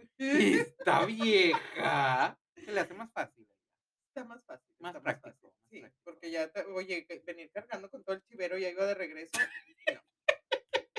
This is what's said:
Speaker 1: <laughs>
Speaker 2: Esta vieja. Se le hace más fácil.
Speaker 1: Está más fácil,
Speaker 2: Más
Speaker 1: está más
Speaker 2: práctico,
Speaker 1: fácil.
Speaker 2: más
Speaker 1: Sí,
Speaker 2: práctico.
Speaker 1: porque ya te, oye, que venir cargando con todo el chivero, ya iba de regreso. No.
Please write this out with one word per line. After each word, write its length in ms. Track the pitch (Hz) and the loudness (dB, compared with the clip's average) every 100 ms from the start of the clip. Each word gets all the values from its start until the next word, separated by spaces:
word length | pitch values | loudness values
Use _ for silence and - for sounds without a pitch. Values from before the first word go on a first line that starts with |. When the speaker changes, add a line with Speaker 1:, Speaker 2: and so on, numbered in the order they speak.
| - | -20
Speaker 1:
<laughs> 100 | - | -6
Speaker 2:
Esta 840 | 269 294 403 - 480 - - 147 190 | 2 6 6 6 2 -2 2 4 2
vieja. 1300 | 226 226 202 175 151 - 165 143 147 135 127 156 - _ | 0 4 6 6 4 -2 -4 0 2 4 4 2 -2 _
Se 180 | - - | -18 -4
le 80 | 202 | -2
hace 140 | 160 185 | -2 -6
más 160 | 226 | -10
fácil. 340 | - 139 _ 110 _ _ _ _ _ _ | -8 -8 _ _ _ _ _ _ _ _
Speaker 1:
Está 160 | - | -14
más 200 | 233 240 - | -14 -16 -18
fácil, 200 | - _ _ | -20 _ _
Speaker 2:
Más 160 | 175 160 | -14 -6
Speaker 1:
está 80 | |
más 160 | 131 - | -6 -6
Speaker 2:
práctico, 280 | - - _ | -10 -20 _
Speaker 1:
fácil. 20 | |
Speaker 2:
más 180 | _ _ | _ _
Speaker 1:
Sí, 100 | 220 | -20
Speaker 2:
práctico. 200 | - _ - | -20 _ -20
Speaker 1:
porque 260 | 165 170 | -16 -8
ya 160 | 165 156 | -6 -4
te, 140 | 202 | -6
oye, 420 | 190 185 185 175 156 | -8 -8 -6 -6 -8
que 140 | 165 - | -12 -12
venir 240 | 170 165 | -14 -12
cargando 380 | 202 - 214 196 | -14 -10 -12 -12
con 100 | 262 | -14
todo 120 | 196 190 | -8 -8
el 80 | |
chivero, 340 | - 233 180 185 | -8 -8 -6 -2
ya 120 | 185 | -4
iba 160 | 180 196 | 0 0
de 100 | 196 | 0
regreso. 420 | 170 151 165 - - - - _ - | -6 -10 -8 -4 -4 -4 -20 _ -4
No. 80 | - - _ - 554 _ 508 - 494 - | -4 -10 _ -2 -2 _ -8 -4 -6 -6